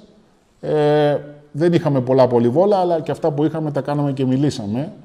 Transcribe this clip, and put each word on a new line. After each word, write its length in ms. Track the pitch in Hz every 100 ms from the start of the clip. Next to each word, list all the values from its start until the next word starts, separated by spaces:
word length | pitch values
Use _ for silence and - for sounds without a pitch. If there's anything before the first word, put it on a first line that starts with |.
| - _ _ _ _ _
ε, 560 | - 151 147 151 147 139 - - -
δεν 220 | 143 175
είχαμε 280 | 170 156 135
πολλά 260 | 123 131 123
πολυβόλα, 500 | 120 120 143 202 196
αλλά 220 | 175 160
και 120 | -
αυτά 200 | 175 165
που 140 | 147 156
είχαμε 260 | 160 151
τα 100 | 143
κάναμε 300 | 131 143 143
και 140 | 135 131
μιλήσαμε, 680 | 131 147 - 101 117 170 -